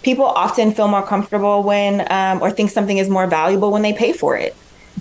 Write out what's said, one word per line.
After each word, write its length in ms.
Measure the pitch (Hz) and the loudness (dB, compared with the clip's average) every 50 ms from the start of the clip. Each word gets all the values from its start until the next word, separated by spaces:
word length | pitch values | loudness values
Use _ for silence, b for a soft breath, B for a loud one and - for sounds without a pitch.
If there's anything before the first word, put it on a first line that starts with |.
People 240 | - 262 254 254 269 | -2 0 0 2 2
often 480 | - - - 180 208 - 247 220 214 214 | 2 2 0 0 -2 0 0 0 0 2
feel 140 | - 208 208 | 2 0 2
more 180 | 202 196 196 | 2 0 0
comfortable 560 | 196 208 196 208 - 208 202 196 202 202 202 | 0 -2 -2 -2 -2 -2 -2 0 2 2 2
when, 480 | 196 202 202 202 202 202 202 202 - - | 2 2 0 0 0 0 0 -2 -2 -2
um, 320 | 190 190 190 190 185 180 | -2 0 0 0 0 0
or 80 | - 190 | 0 -2
think 220 | 202 - 208 196 | 0 0 0 0
something 260 | - 226 202 196 196 190 | 0 0 -2 0 0 0
is 120 | 190 196 | 0 0
more 180 | 196 190 185 180 | 0 0 0 0
valuable 420 | 175 156 160 180 196 196 208 208 | 0 0 2 2 2 2 2 2
when 120 | 202 208 | 0 0
they 120 | 208 208 208 | 0 0 -2
pay 200 | 208 233 - 339 | 0 0 0 0
for 240 | - - 143 - - | 0 -2 -2 -2 -2
it. 180 | - - - - - - B B B B B B | -4 -6 -8 -10 -20 -20 B B B B B B